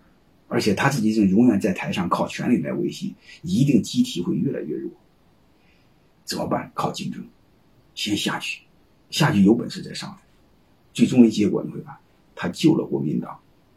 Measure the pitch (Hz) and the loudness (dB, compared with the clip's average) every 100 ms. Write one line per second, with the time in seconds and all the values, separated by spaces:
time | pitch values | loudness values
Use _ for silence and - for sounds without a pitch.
0 | _ _ _ _ _ 117 107 92 139 135 | _ _ _ _ _ -2 0 2 0 0
1 | 107 110 98 98 123 98 98 92 - 95 | 0 2 4 4 4 4 0 -2 -6 -4
2 | 87 - - - - 113 71 - - - | -2 -2 -4 -4 0 0 0 -4 -4 -6
3 | - - - - 165 - 143 113 - 123 | -10 -12 -20 -14 -2 2 4 4 2 -2
4 | 123 - - - 139 - - - - - | -2 -2 -4 -2 -2 -4 -6 -8 -8 -14
5 | _ _ _ _ _ _ _ _ _ _ | _ _ _ _ _ _ _ _ _ _
6 | _ _ - - - - - - - - | _ _ -10 -8 -4 -4 -6 -6 -6 -6
7 | - - - _ _ _ _ _ _ - | -10 -10 -16 _ _ _ _ _ _ -8
8 | 104 101 - - - - _ _ _ _ | -4 -2 -2 -4 -8 -12 _ _ _ _
9 | _ - 139 104 95 120 - - - - | _ 0 2 6 6 4 0 -10 -12 -12
10 | - - _ _ _ _ _ _ _ - | -12 -16 _ _ _ _ _ _ _ 0
11 | 147 127 117 107 98 - - 73 - - | 4 8 6 6 0 0 -4 -10 -16 -20
12 | _ _ _ - - - 165 - - 69 | _ _ _ -8 -8 2 4 4 0 -4
13 | 73 60 - - _ _ _ | -2 -4 -6 -14 _ _ _